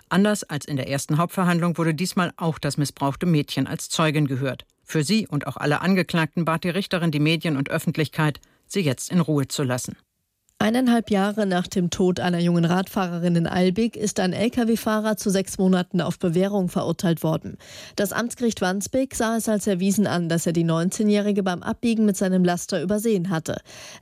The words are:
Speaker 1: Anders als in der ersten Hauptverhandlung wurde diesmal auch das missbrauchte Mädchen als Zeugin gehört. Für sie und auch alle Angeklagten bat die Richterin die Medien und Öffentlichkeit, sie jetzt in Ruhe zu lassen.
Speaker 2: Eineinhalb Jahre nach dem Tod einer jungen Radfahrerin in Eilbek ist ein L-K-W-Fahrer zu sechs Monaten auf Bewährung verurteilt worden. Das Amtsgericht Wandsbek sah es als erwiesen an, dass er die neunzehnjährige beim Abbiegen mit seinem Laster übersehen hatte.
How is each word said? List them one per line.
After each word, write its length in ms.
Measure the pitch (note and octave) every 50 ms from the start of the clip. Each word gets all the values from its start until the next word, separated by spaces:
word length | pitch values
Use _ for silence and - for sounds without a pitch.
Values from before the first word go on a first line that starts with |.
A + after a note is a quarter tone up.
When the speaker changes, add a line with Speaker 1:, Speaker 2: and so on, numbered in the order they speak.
| _ _
Speaker 1:
Anders 340 | - F#3 G3+ G#3 G#3 G#3
als 220 | - - D#3+ C#3+ -
in 120 | - D3
der 120 | C3+ B2 -
ersten 300 | C#3 C#3 - - D3+ D3
Hauptverhandlung 600 | E3+ E3 - G3 F#3 F3 F3 E3+ E3+ F3 D#3+ -
wurde 160 | E3 E3 D#3+
diesmal 380 | C#3+ F#3 F3+ - G3 F3 - -
auch 220 | - F3+ E3 D3+ -
das 180 | - D3 -
missbrauchte 480 | - C#3+ - - - C#3+ C#3 C#3 - F#3
Mädchen 440 | F3 E3 D3 C#3+ - - C#3 C3+ -
als 200 | D#3 - - -
Zeugin 380 | - - D#3+ D#3 C#3 D#3 D3+
gehört. 400 | C3 C#3 B2 C#3 C3 B2 - - _ _ _
Für 220 | _ - - D#3+ D3
sie 240 | B2+ G#3 A3 F#3+ -
und 180 | D3+ C#3+ -
auch 120 | C#3 - -
alle 220 | - D3 D3 -
Angeklagten 640 | - F3+ G3 F#3 E3+ - - E3+ D#3+ D3+ - F3+ D#3+
bat 200 | D#3+ D#3+ E3+ -
die 60 | F3+
Richterin 420 | D#3 F#3+ G3+ - G3+ F3 E3+ E3+
die 80 | C#3+ D3
Medien 360 | D3 D#3 E3 D#3+ - F3 D3+
und 140 | C3+ C#3 -
Öffentlichkeit, 720 | - D#3+ - F3 C#3 - C#3+ - - - D#3 D3+ - - - _ _ _ _
sie 140 | _ - F#3+
jetzt 320 | E3 C#3+ B2 - - -
in 80 | - F3+
Ruhe 260 | D#3+ - D#3 C#3+ C3
zu 160 | - - -
lassen. 320 | D3 B2 B2 B2+ - - - - _ _ _ _ _ _ _ _ _ _ _ _
Speaker 2:
Eineinhalb 520 | G#3+ G#3+ A3+ B3+ C4 B3 A#3 A#3 A3 -
Jahre 340 | G#3+ F#3+ G3 G#3 G#3 A3 G#3
nach 220 | F#3+ F3+ F3 F3+
dem 240 | - - G3 F3 E3+
Tod 300 | - - F#3+ F3+ F3+ -
einer 180 | - F3+ F3 E3+
jungen 260 | F3 F3 F3 E3+ E3+
Radfahrerin 680 | E3 F3+ F#3 G3 - - A3 F#3 F3 F3 E3+ E3+ F3+ E3+
in 140 | E3+ E3 -
Eilbek 480 | - F3+ F3+ F#3 F3+ G#3 A3+ A#3 -
ist 240 | - - G3+ - -
ein 120 | F#3 F#3
L-K-W-Fahrer 840 | E3 - G#3 B3 - B3+ A#3 A3 A#3 G#3+ - A3+ G#3+ G#3+ G#3+ A3 G#3+
zu 120 | - - G#3+
sechs 300 | F#3 G3 F#3+ - - -
Monaten 420 | F#3+ F#3 F#3+ F3+ F3+ - - -
auf 200 | D3+ - - -
Bewährung 480 | - F3+ D#3+ F3+ F#3+ G3 G#3 G3+ F#3 E3+
verurteilt 560 | - F#3 - C#3+ E3 - - E3+ E3+ - -
worden. 340 | D#3+ D#3+ E3+ - F#2+ - - - - - - - - -
Das 160 | - G#3 F#3+
Amtsgericht 480 | - - A3+ A#3 - - B3 A3+ - -
Wandsbek 560 | G3 F3+ F#3 G3+ F#3+ - - C4 C4+ C4 -
sah 200 | - A#3+ A3 A3+
es 120 | A3+ G#3 A#3
als 180 | G#3+ G3+ -
erwiesen 400 | G#3+ G3 F3 F#3+ G3+ F#3+ G#3+ G3
an, 220 | C3+ C3+ F3 F3 D#3+
dass 180 | D#3+ E3 -
er 60 | F3+
die 100 | E3 E3+
neunzehnjährige 800 | E3 E3 D#3+ E3 E3+ F#3+ - - G#3+ G#3 G#3 G3+ G3+ G#3 G3+ G3+
beim 220 | F#3+ F#3+ F3+ - -
Abbiegen 400 | - A3+ - - A#3 A3+ G#3+ G#3+
mit 120 | G#3 F#3+
seinem 280 | - G3+ F#3 F#3 F#3 F3+
Laster 360 | F3+ F3 F3 - - G3+ F#3
übersehen 500 | - F#3 G#3 G#3 G#3 A#3 G#3+ F#3 E3+ F#3+
hatte. 300 | E3+ D#3+ - - - - - - - - - - - -